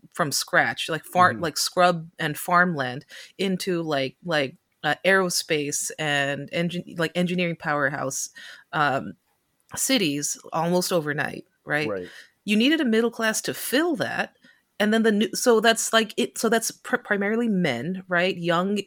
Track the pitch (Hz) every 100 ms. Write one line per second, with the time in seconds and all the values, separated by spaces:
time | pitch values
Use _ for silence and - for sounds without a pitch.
0 | - - 156 - - 170 175 139 - 156
1 | - 180 180 113 165 - - 180 180 175
2 | 165 - 160 147 - 175 180 151 127 127
3 | - - - - 196 180 196 170 160 143
4 | 135 - 175 151 135 170 _ _ - -
5 | 190 190 180 - - 151 143 - - -
6 | 151 143 139 143 143 170 170 175 - -
7 | 160 175 180 180 170 165 160 147 135 139
8 | 135 - - - - - _ 156 143 131
9 | 90 - _ _ _ _ _ - - 262
10 | 165 143 143 - - 160 170 180 180 180
11 | 147 147 - - - _ 147 147 147 98
12 | 90 - - _ 196 214 254 320 254 220
13 | 233 233 220 220 - 131 - 269 349 240
14 | 131 - 202 _ - _ _ - 214 226
15 | 220 208 226 - 247 220 226 226 - 226
16 | 220 - 226 - 226 226 - - - 240
17 | - 202 202 226 240 190 170 117 151 185
18 | 180 175 185 185 170 170 190 202